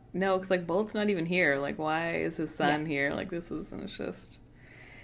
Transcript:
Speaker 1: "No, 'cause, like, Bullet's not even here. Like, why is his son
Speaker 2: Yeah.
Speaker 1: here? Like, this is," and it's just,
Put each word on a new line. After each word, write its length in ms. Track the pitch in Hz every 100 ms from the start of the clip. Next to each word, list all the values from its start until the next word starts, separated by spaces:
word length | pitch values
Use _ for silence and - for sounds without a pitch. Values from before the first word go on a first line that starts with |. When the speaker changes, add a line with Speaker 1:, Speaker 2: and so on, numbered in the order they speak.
| -
Speaker 1:
"No, 260 | 175 190 185
'cause, 120 | 190
like, 160 | 185 170
Bullet's 260 | 180 214
not 140 | 214 208
even 160 | 185 170
here. 300 | 180 160 139
Like, 200 | 143 143
why 380 | 156 160 170 165
is 200 | 160 165
his 180 | 156
son 280 | - 147 151
Speaker 2:
Yeah. 60 | 160
Speaker 1:
here? 220 | 139 143
Like, 160 | - -
this 200 | 170 -
is," 220 | - -
and 100 | -
it's 140 | 196 -
just, 440 | - 180 - - - - - - - -